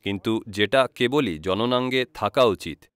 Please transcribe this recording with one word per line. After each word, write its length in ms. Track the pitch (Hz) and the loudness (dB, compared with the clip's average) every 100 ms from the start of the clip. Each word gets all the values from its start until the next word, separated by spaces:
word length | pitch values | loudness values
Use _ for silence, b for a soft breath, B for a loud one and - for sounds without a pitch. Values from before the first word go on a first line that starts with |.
কিন্তু 380 | 101 98 113 110 113 | -6 -4 -2 -4 -4
যেটা 400 | 98 104 131 127 - | -2 2 2 2 0
কেবলই 440 | 120 143 127 80 | 0 0 -2 -4
জননাঙ্গে 680 | 85 95 120 127 127 131 127 | -2 -2 0 0 0 -2 -4
থাকা 300 | - 104 - | -4 -2 4
উচিত 360 | 123 90 85 73 _ | 2 2 -6 -14 _